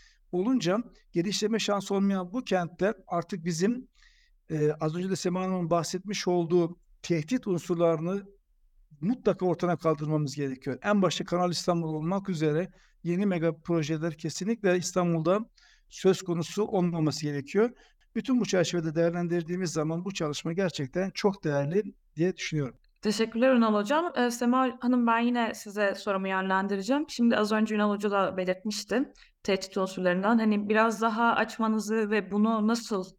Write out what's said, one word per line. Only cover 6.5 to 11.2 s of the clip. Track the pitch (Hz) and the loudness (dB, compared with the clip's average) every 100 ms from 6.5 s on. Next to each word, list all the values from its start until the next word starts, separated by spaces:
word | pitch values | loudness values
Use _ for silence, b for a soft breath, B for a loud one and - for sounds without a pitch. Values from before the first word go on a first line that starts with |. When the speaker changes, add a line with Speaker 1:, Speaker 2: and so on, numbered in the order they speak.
| 180 170 175 _ _ | 2 2 -2 _ _
Speaker 1:
tehdit | - 170 151 254 208 | -4 -2 0 -2 -2
unsurlarını | 175 - 170 170 160 165 196 196 - _ _ _ _ _ 151 | -4 -2 0 2 2 -2 -6 -8 -20 _ _ _ _ _ -6
mutlaka | 165 254 - 175 185 | -4 0 0 0 0
ortadan | 165 180 165 | 0 0 0
kaldırmamız | 165 151 151 156 147 139 | 0 0 0 0 -2 -4
gerekiyor. | 139 131 - 127 | -6 -6 -6 -6
En | 202 208 | 0 2
başta | 180 - | 2 0